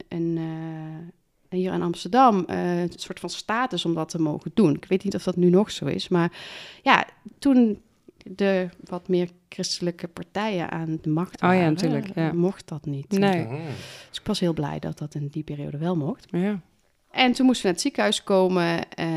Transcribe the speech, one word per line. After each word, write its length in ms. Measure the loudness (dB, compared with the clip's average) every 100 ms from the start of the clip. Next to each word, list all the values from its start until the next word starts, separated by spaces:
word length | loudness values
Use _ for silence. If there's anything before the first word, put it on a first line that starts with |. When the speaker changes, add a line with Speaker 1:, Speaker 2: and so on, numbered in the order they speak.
| -12
Speaker 1:
en, 260 | -6 -4 -4
eh, 60 | -6 -8 -10 -10 -12 -14 -16 -20 _ _ _
en 100 | -4
hier 140 | -2
in 100 | -2
Amsterdam, 600 | -2 -4 0 6 6 6 0
eh, 340 | -2 0 0
een 120 | -2 -6
soort 240 | -14 -10
van 100 | -10
status 540 | -10 -6 -2 -2 -2
om 100 | -2
dat 140 | -2 -2
te 100 | 0
mogen 300 | 0 -2 -4
doen. 200 | 4 4
Ik 100 | 4
weet 200 | 0 -2
niet 100 | 0
of 80 | -4
dat 140 | -4 4
nu 140 | 6
nog 200 | 6 4
zo 140 | -2 -4
is, 220 | -4 -2
maar 240 | 0 0 -4 -18 -16 -18 -6
ja, 220 | 4 4 4 -8 -20 _
toen 420 | 2 4 4 2 _ _ _ _
de 440 | -18 -2 0 2 -2 -8
wat 240 | -12 -12 0
meer 200 | 0 0 _ _
christelijke 600 | -8 -6 -4 -4 -6 -10
partijen 640 | -12 -10 -4 -2 -2 -4
aan 280 | -6 -6 -6
de 60 | -2
macht 240 | -2 -2 -2
Speaker 2:
Oh 60 | 2
ja, 60 | 4
Speaker 1:
waren, 160 | 4
Speaker 2:
natuurlijk, 340 | 2 0 0 -4
ja. 180 | -2 -2
Speaker 1:
mocht 360 | 2 0 -2 -10
dat 160 | -10 -6
niet. 240 | -8 -2
Speaker 2:
Nee. 340 | 2 2 2
Speaker 3:
Mhm. 100 | -2 -6 -8 -10 -12 -18 -16
Speaker 1:
Dus 100 | -14
ik 60 | -6
was 140 | -2
heel 120 | 0
blij 260 | 0 -4 -4
dat 200 | -8 -8
dat 160 | -8
in 140 | -8 -8
die 120 | -8
periode 360 | -8 -8 -8 -6
wel 180 | -2 -2
mocht. 300 | -2 -6 -6
Speaker 2:
Ja. 300 | -2 -2 -4 -8 _ _ _ _
Speaker 1:
En 220 | 2 2
toen 140 | 4 4
moesten 160 | 4
we 40 | 0
naar 60 |
het 80 | 0
ziekenhuis 420 | -2 0 0 0
komen, 640 | 2 4 4 4 2 0 -2
eh, 120 | -2 -2